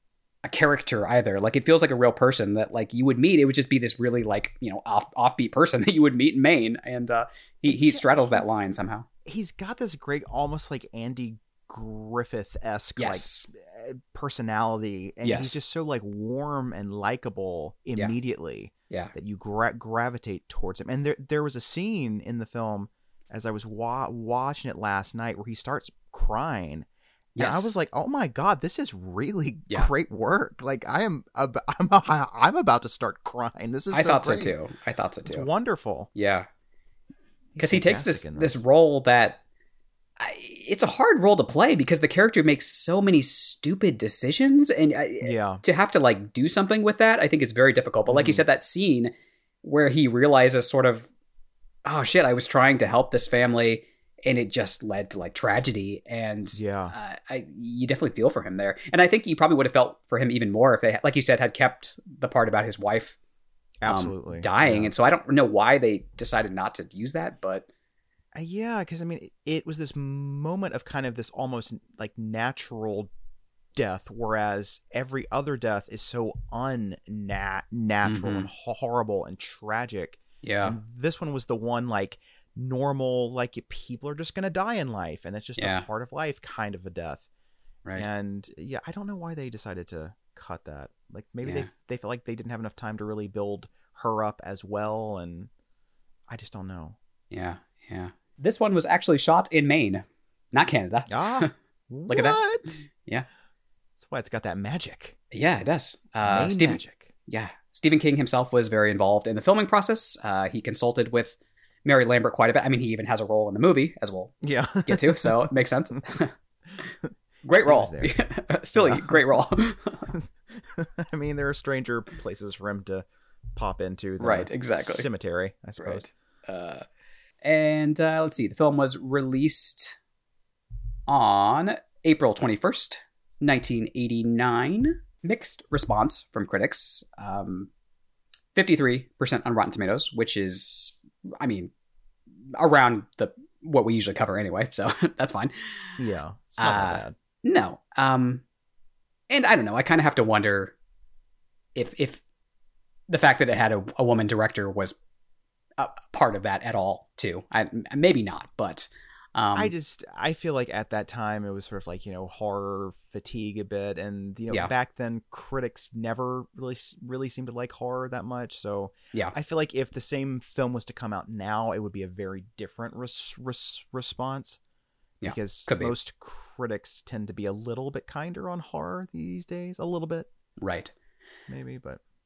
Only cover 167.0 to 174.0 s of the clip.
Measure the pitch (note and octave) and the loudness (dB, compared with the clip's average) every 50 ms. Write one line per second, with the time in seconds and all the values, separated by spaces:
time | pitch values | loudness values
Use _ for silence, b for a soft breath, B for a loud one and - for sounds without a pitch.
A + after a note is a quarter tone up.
167 | - A#2+ B2+ C3 C3+ B2 - C3 C3 B2 A#2 A#2+ B2+ A#2+ - - A#2+ B2 B2+ B2+ | -14 -10 -8 -8 -8 -8 -8 -10 -12 -10 -10 -10 -10 -10 -10 -10 -8 -6 -6 -6
168 | B2+ B2+ B2+ B2 F#2 A#2+ B2 B2 A#2+ A2+ - - - G#2 G2+ G2+ G2 G2 _ _ | -6 -6 -8 -8 -8 -8 -8 -8 -8 -10 -12 -12 -8 -6 -6 -6 -6 -8 _ _
169 | _ _ - A2+ F#2 F2+ - D3 D3+ - E3 D#3 D#3 - - C3 C3 - - C3 | _ _ -6 -6 -6 -6 -6 -8 -8 -4 -2 -2 -2 -2 -2 -6 -6 -6 -8 -12
170 | - - D3 C3+ C3+ C3+ C3 B2 - - - - C3 B2 B2 A#2 - - - - | -10 -6 -6 -4 -4 -4 -6 -8 -10 -10 -6 -4 -4 -2 -4 -6 -8 -10 -14 -12
171 | B2 A2 G#2 F#2 - - A2+ G#2 G2 G#2 G#2+ A2 A2+ A2+ F2 G#2+ G#2 G2 F#2+ G2 | -10 -8 -8 -8 -10 -10 -10 -8 -6 -4 -4 -2 -2 -2 -4 -4 -6 -8 -8 -10
172 | F#2+ F#2 F2+ G2 G2 F#2+ F#2+ F#2+ F#2 A2 _ - G#2 - _ - A#2 A2+ - A#2 | -10 -10 -10 -10 -10 -10 -10 -12 -14 -16 _ -14 -14 -14 _ -12 -14 -12 -12 -12
173 | B2 A#2+ - - - - - - B2 B2+ A#2+ - - - - - - _ - B2+ | -12 -12 -12 -12 -14 -14 -16 -12 -10 -10 -10 -10 -10 -14 -14 -16 -16 _ -12 -10